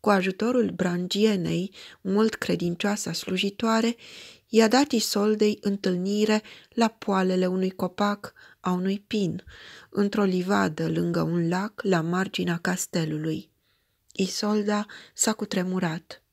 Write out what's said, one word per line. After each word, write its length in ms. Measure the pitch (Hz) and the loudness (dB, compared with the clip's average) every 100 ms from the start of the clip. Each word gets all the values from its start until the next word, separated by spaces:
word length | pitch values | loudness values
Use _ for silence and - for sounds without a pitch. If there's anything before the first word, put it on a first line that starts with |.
Cu 100 | 214 | 4
ajutorul 600 | 202 185 185 226 254 214 | 4 2 -2 0 2 0
brangienei, 1040 | 180 190 175 180 196 220 202 165 165 190 - - - | 0 -2 0 -2 2 2 2 0 -2 -4 -10 -20 -12
mult 340 | 196 202 220 | -2 2 2
credincioasa 800 | - - 175 175 170 208 202 - | 0 -2 -2 -2 -2 -2 -2 -4
slujitoare, 840 | 165 - 185 196 196 226 226 226 233 - - - - _ | -6 -4 -2 -2 -2 0 2 2 -2 -12 -20 -20 -20 _
i-a 180 | 220 220 | 4 6
dat 220 | 247 285 | 6 4
Isoldei 680 | 233 - 208 208 214 214 214 | 2 0 0 0 2 2 2
întâlnire 840 | 208 196 190 180 185 208 214 214 - - - | -2 -2 -2 -2 -2 0 2 2 -2 -20 -10
la 200 | - 226 | 0 0
poalele 580 | - - 196 185 185 185 | 0 -2 0 2 2 2
unui 240 | 185 190 | 0 -2
copac 640 | - 180 - 208 202 - - - - | -2 -6 0 -2 -2 -10 -18 -20 -8
a 100 | 185 | -2
unui 340 | 180 185 202 _ | 0 0 -2 _
pin, 380 | 214 185 170 - - - - - | -2 0 -2 -10 -20 -20 -20 -8
într-o 320 | - 202 214 | 0 0 2
livadă 680 | 202 185 180 202 190 151 165 | 2 2 0 2 0 0 -2
lângă 340 | 165 170 170 | 0 0 0
un 260 | 160 175 165 | 0 0 0
lac 320 | 180 208 - | 0 -4 -4
la 180 | 202 175 | 0 0
marginea 580 | 160 180 190 - 180 170 | 0 -2 -2 -2 -2 -2
castelului. 880 | - 180 - 175 156 151 156 156 - _ _ _ _ _ _ | -2 -4 -4 -2 -2 -2 -4 -6 -8 _ _ _ _ _ _
Isolda 760 | - 185 - 208 214 208 208 208 - - | -4 -2 -2 0 0 2 -2 -2 -12 -20
s-a 180 | - - | -2 0
cutremurat. 920 | 220 208 - 185 185 180 160 _ - _ | 0 -2 -2 0 0 -2 -4 _ -20 _